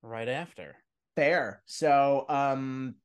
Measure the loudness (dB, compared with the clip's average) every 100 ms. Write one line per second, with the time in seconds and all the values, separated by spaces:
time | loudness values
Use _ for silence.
0 | -14 -8 -6 -6 -8 -16 -18 -20 _ _
1 | _ 0 2 2 -2 -8 -16 -2 4 4
2 | 4 2 0 0 0 -2 -4 -8 -10 -12